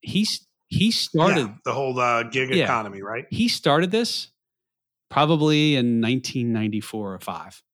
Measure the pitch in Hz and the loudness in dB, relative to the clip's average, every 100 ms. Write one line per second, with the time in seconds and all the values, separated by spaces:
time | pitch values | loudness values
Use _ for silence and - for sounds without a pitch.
0 | 104 160 214 - _ _ _ - 214 226 | -2 -2 0 -4 _ _ _ 0 2 0
1 | - 160 170 180 113 107 - 117 135 127 | -2 2 4 4 0 -6 -6 -4 -2 0
2 | 123 117 117 127 131 143 120 120 104 98 | 2 2 0 -2 0 0 2 0 -2 -10
3 | 101 113 - - 233 - 160 147 180 214 | -8 -8 -8 -2 -2 0 2 2 2 0
4 | 233 - - _ _ _ _ _ _ _ | -2 -4 -10 _ _ _ _ _ _ _
5 | _ - 151 160 151 151 151 143 120 117 | _ 0 2 4 4 4 4 2 2 2
6 | 113 131 127 135 117 113 107 107 104 110 | 2 0 -2 -4 -2 0 -2 -4 -6 -8
7 | 101 92 - 82 85 - _ | -8 -8 -10 -10 -12 -20 _